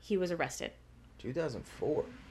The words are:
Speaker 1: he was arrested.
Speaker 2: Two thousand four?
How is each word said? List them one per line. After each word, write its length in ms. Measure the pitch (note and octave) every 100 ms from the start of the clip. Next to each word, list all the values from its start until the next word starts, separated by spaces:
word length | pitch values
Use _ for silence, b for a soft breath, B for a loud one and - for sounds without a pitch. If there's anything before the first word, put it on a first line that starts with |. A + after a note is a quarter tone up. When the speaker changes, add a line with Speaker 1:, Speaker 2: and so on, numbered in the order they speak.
Speaker 1:
he 160 | - G3+
was 160 | F3+
arrested. 400 | E3+ C#3 - - - - - - -
Speaker 2:
Two 140 | -
thousand 320 | C#3+ D#3+ A2 -
four? 380 | - - D3+ - - -